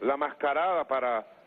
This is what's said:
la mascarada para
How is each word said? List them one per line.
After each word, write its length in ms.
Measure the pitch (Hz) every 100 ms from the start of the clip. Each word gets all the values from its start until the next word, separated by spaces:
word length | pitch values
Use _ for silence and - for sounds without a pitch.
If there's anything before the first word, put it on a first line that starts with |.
la 180 | 110 139
mascarada 680 | 147 - 147 143 175 175 143
para 400 | 135 123 113 104 -